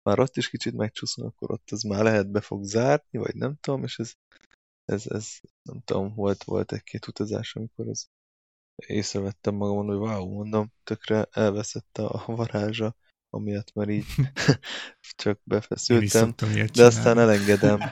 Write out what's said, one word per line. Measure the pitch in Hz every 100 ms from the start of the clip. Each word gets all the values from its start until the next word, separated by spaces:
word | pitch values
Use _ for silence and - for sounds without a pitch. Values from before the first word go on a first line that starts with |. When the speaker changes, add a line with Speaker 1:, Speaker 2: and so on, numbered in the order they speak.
Speaker 1:
már | - 101
ott | 131 -
is | -
kicsit | - -
megcsúszunk, | 117 107 - 120 - 117
akkor | - -
ott | 107 -
az | 104
már | 107 98
lehet | 110 110 98
be | 101
fog | - 101
zárni, | 98 110 127 147 _ 123
vagy | - 113
nem | 120 147
tudom, | - 135
és | 123 -
ez, | 113 - _ _ _ _ _ _ -
ez, | 104 104
ez, | 104 107 - - _
nem | - - -
tudom, | 98 98
volt, | 107 98 95
volt | - 98 98
egy-két | 104 - 113 -
utazás, | - 104 104 110 -
amikor | 113 - 110
ez | 110 - _ _ _ _ _ _ -
észrevettem | - 104 98 101 98 - - 101
magamon, | 101 101 104
hogy | 101
wow, | 107 107 92
mondom, | 101 107 107 104 _
tökre | - 107 - 107 -
elveszett | - 110 101 110 - - -
a, | 107 - -
a | 117
varázsa, | 117 107 104 110 110 - _ _ _
amiatt | 110 104 101 101
már | - 104
így | 104 104 - 135 - - -
<laughs> | - - - - - -
csak | -
Speaker 2:
Én |
is | 101
Speaker 1:
befeszültem, | - 101 - - - 117 104
Speaker 2:
szoktam | 113 113 117 113
ilyet | 107 107
Speaker 1:
de | - 120
aztán | 113
Speaker 2:
csinálni. | 113 117
Speaker 1:
elengedem. | 113 104 101 101 104 104 131